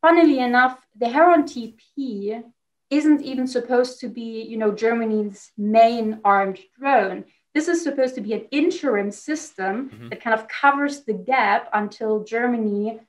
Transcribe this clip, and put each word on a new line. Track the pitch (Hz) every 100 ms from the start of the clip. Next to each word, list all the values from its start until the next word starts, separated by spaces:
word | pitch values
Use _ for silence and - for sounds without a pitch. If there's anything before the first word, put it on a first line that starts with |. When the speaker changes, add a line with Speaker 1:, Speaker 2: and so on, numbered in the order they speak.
Speaker 1:
Funnily | 320 339 320 269
enough, | 247 247 254 - _ 208
the | 233 262
Heron | 339 339 285
T | 254 220 _
P | _ - 262 202 202 226 240 _ _ _ _
isn't | 285 311 302 -
even | 254 254
supposed | 247 233 247 254 -
to | 240 240
be, | 226 220 220
you | 220
know, | 214
Germany's | 202 220 233 226 214 214 196 - -
main | 208 220 226 233 220 214 202
armed | 202 196 190 - _
drone. | 277 262 196 294 - _ _ 294
This | 320
is | 330 302
supposed | 277 262 254
to | 202
be |
an | 214 - 285
interim | 330 - 285 214 202
system | 202 - 302 - - 190 208 269
Speaker 2:
Mm-hmm. | - -
Speaker 1:
that | 214
kind | 240 220
of | - -
covers | 285 277 285 - -
the | 208 214
gap | 262 214 202 - 214
until | 208 - 220 214 214 226
Germany | 247 240 214 202 214 220